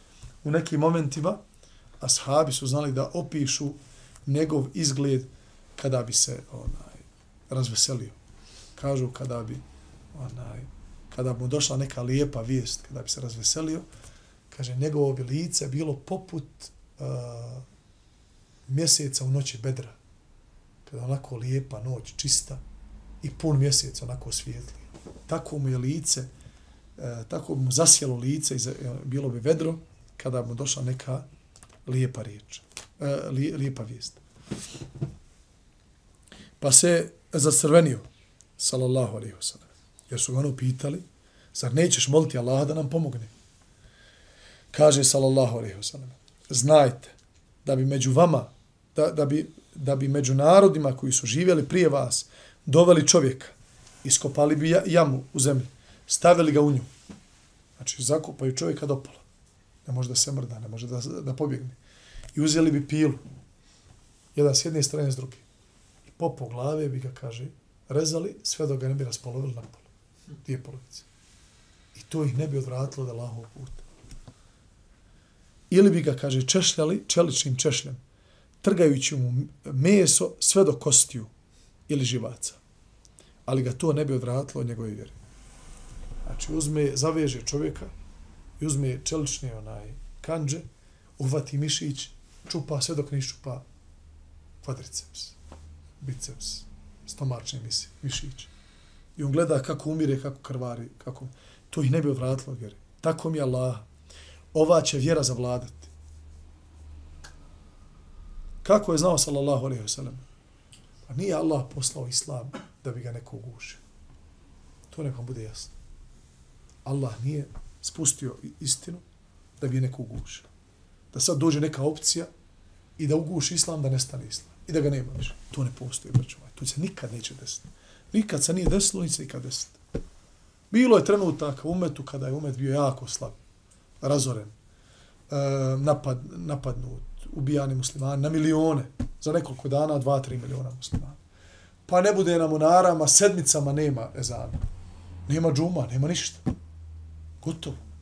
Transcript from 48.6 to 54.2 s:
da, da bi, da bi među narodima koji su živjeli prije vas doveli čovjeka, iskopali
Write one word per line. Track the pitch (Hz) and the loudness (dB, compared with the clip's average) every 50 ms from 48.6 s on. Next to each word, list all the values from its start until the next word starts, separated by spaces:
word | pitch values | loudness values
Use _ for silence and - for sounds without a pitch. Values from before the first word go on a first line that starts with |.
| - _ _ _ _ _ - | -20 _ _ _ _ _ 0
da, | - 151 165 | 2 2 2
da | 165 156 147 | 2 2 2
bi, | 135 143 156 156 - - - - - - | 2 2 0 -2 -4 -8 -20 -20 -20 -14
da | - 143 131 139 | -6 -2 0 0
bi | 135 139 135 | 0 2 0
među | 135 143 131 123 135 | 2 2 2 2 4
narodima | 135 139 156 180 196 202 190 156 156 151 139 123 | 6 8 10 10 12 10 10 8 6 0 0 0
koji | 131 - 135 127 | -2 0 0 0
su | - - | 0 0
živjeli | 113 110 147 175 185 175 156 139 135 | 0 0 2 6 6 6 4 4 2
prije | 156 185 175 156 | 4 4 6 6
vas | 139 139 127 120 - - - - - - - - - _ - | 4 4 2 0 -2 -4 -4 -6 -14 -20 -20 -20 -20 _ -2
doveli | - 131 160 175 175 175 160 131 | 4 8 8 10 10 10 8 8
čovjeka, | - - 175 143 131 - - - - - - - - - - - - - - - | 8 6 6 6 4 2 -2 -8 -18 -20 -20 -20 -20 -20 -20 -20 -20 -18 -10 -2
iskopali | 139 123 - | 2 2 2